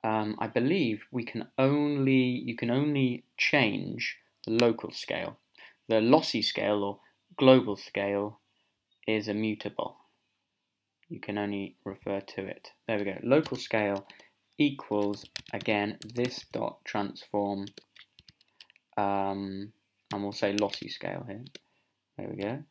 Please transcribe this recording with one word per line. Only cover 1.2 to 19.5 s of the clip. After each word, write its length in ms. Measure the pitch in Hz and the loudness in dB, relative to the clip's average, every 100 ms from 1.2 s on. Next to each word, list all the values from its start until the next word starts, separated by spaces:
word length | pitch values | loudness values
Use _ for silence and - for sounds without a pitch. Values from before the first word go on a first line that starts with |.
| 117 | -4
can 240 | 113 - - | -8 -6 2
only, 560 | 135 147 147 143 135 | 4 4 2 2 4
you 420 | 131 127 123 120 117 | 6 4 0 -4 -4
can 160 | 120 | 0
only 540 | 123 151 143 131 123 _ - | 2 2 2 2 0 _ -2
change 800 | - 147 117 101 92 117 - - _ _ - | 2 4 4 0 -4 -6 -8 -10 _ _ 0
the 60 | |
local 400 | 113 120 113 - | 4 4 4 -6
scale. 480 | - - - 90 - _ _ - _ - | -10 -6 -4 -4 -10 _ _ -20 _ 0
The 100 | 110 | 2
lossy 420 | 113 151 - 113 | 6 6 6 -2
scale 420 | - - 101 104 101 | -2 -2 0 0 -2
or 140 | 101 _ _ _ - | -6 _ _ _ 4
global 380 | 131 131 107 101 | 8 8 6 -4
scale 640 | - - 101 101 104 - _ _ _ _ _ _ - | -6 -4 -2 0 -2 -8 _ _ _ _ _ _ -2
is 220 | 110 107 | -2 0
immutable. 720 | 104 110 104 101 - - - _ _ _ _ _ _ _ _ _ _ _ | -2 -2 -2 -6 -6 -8 -8 _ _ _ _ _ _ _ _ _ _ _
You 120 | 170 | -12
can 180 | - 104 | -6 -4
only 380 | 104 101 98 - - | -4 -4 -6 -10 -12
refer 340 | 98 - 98 | -10 -6 -6
to 280 | - - 95 | -6 -10 -8
it. 240 | - - _ - | -10 -16 _ -4
There 100 | 107 | -2
we 80 | 101 | -2
go. 120 | 92 | -4
Local 360 | 120 143 156 127 | 2 2 2 -6
scale 500 | - 113 104 98 - - - _ _ - | -2 0 0 -2 -6 -20 -20 _ _ 0
equals, 680 | 147 139 - 104 101 104 - - - | 0 0 -4 0 0 -2 -8 -12 -10
again, 460 | 104 - 104 104 - | -6 -2 0 0 -6
this 420 | 107 120 123 - - | -8 -2 -2 -4 -10
dot 320 | - 110 - | -6 -6 -8
transform, 840 | - 107 101 - - 104 101 98 101 - _ - - _ - _ _ _ - _ _ - | -6 -4 -4 -8 -6 -2 -2 -4 -8 -14 _ -20 -20 _ -20 _ _ _ -20 _ _ -4
um, 720 | 101 101 98 98 98 | 0 0 -2 -4 -6